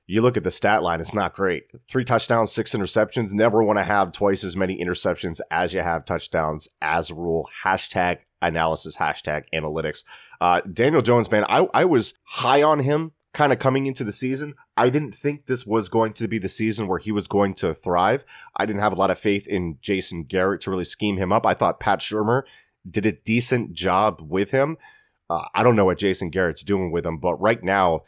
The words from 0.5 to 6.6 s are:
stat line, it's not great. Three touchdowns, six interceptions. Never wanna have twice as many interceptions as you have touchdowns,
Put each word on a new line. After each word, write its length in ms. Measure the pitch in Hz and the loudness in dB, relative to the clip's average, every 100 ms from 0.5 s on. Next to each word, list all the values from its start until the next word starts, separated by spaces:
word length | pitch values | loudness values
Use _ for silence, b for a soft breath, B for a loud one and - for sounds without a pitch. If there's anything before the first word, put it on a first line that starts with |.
stat 320 | - 101 104 | 0 2 2
line, 160 | 87 82 | 2 -2
it's 140 | 82 | -2
not 200 | 104 87 | -4 -4
great. 300 | - 95 82 - - - | -2 -2 -2 -8 -20 -6
Three 160 | 131 | -4
touchdowns, 480 | 123 117 - 117 110 | 0 0 2 2 0
six 240 | - 107 117 | -2 -4 -4
interceptions. 580 | 92 110 107 - 107 | -2 0 0 -2 -2
Never 300 | 101 113 107 | 2 4 4
wanna 200 | 107 104 | 4 2
have 280 | 90 104 92 | 2 2 0
twice 320 | - 101 95 | 0 0 0
as 140 | 95 90 | -2 -2
many 200 | 92 95 | -2 -2
interceptions 640 | 87 87 95 85 92 80 - | -4 -2 -2 -2 -6 -8 -4
as 240 | 82 87 | -2 -2
you 60 | 92 | -2
have 240 | 87 85 - | -2 -2 -2
touchdowns, 600 | 85 - 85 78 76 | -6 -4 -2 -2 -4